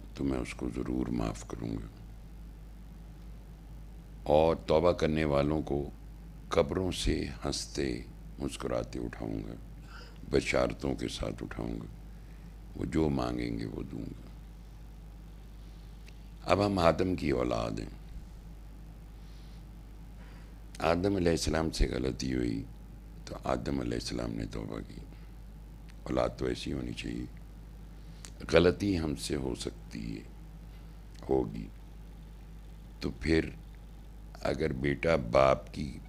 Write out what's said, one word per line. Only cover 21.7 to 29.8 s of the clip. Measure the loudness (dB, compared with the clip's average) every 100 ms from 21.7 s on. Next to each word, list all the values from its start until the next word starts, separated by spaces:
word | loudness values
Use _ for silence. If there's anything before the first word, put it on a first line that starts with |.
से | 6 4
गलती | 6 2 2 0
हुई | 2 2 2 -2 -10 -14 -14 -14 -12 -10
तो | -4 0
आदम | 0 2 2
अलैहिस्सलाम | 2 0 -2 -2 -2
ने | -2 -4
तौबा | -4 -4 -6
की। | -8 -10 -12 -12 -14 -14 -14 -14 -14 -14 -14 -10 0
औलाद | 2 2 2
तो | -2
ऐसी | 0 -2
होनी | -2 -4
चाहिए। | -4 -4 -4 -6 -8 -14 -14 -14 -14 -14 -14 -14 -14 -14 -12 6
गलती | 8 8 6 2
हमसे | 2 2 0 0 0
हो | 0 -2
सकती | -4 -8